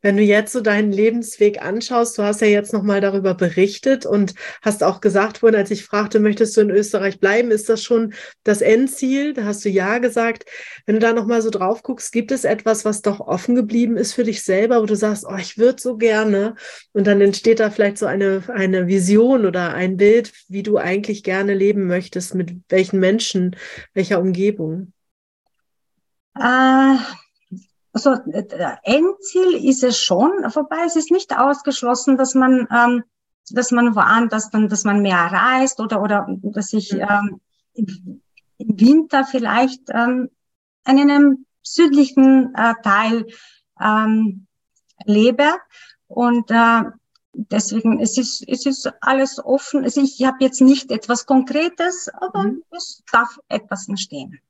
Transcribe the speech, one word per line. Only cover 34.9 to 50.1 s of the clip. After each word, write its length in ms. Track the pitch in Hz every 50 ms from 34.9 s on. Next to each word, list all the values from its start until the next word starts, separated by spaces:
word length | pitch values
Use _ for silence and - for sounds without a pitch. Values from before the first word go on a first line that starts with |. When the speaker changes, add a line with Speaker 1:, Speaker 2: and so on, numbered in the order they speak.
| 202 208
Speaker 2:
mehr 160 | 202 196 185
reist 600 | 175 170 175 185 185 208 247 262 262 262 262 - -
oder, 220 | 220 214 226 196
oder 260 | 202 202 208 202 202 196 190 190 -
dass 280 | 202 214 - 196 - -
ich, 200 | 214 196 - 196
Speaker 1:
Mhm. 60 | 190
Speaker 2:
ähm, 420 | - 202 202 202 208 202 190 - _ _ _ _ _ _ _
im, 480 | - 214 185 190 175 185 185 - - _ _ _ _ _ _ _
im 220 | _ 214 220 214 185
Winter 460 | 214 247 294 320 311 - - 269 269
vielleicht, 640 | 262 - 262 233 214 214 233 262 262 262 - _ -
ähm, 400 | - 226 233 247 254 254 254 269 _ _ _ _ _ _ _ _ _ _ _
in 120 | - 269 277
einem 460 | 285 285 285 285 285 285 269 262 - _ _ _ _
südlichen, 880 | - - - 339 302 277 285 285 269 - 269 262 269 269 262 254 254 -
äh, 200 | - 220 233 170 - -
Teil, 420 | 208 196 202 220 220 226 233 214 226 - - - - _ _ _ _ _ _
ähm, 640 | - 214 214 214 220 220 220 220 220 208 185 190 _ _ _ _ _ _ _ _ _ _ _ _ -
lebe. 440 | 208 208 208 220 247 240 294 285 302 339 381 - _ _ - - - _ _ _
Und, 440 | _ - - 240 240 240 240 226 -
äh, 320 | 226 233 233 233 226 226 - - - _ _ _ _ _ _ _ _
deswegen, 680 | - 214 _ 202 214 - - 208 226 - 226 220 -
es 160 | 233 220 -
ist, 260 | - 247 - - - -
es 180 | - - 262 -
ist 260 | 277 269 - - - - _
alles 420 | - 254 262 269 269 262 - - -
offen. 400 | - 247 277 - - - 285 269
Also 180 | 269 - 285
ich 220 | 277 269